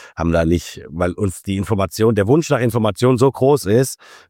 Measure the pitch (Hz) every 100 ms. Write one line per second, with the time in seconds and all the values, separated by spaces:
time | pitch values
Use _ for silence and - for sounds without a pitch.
0 | - - 82 82 82 85 - - - 78
1 | 90 - 101 - - 98 98 107 95 -
2 | 110 104 98 151 160 139 120 117 110 98
3 | 123 127 135 - 131 143 87 110 135 -
4 | - - _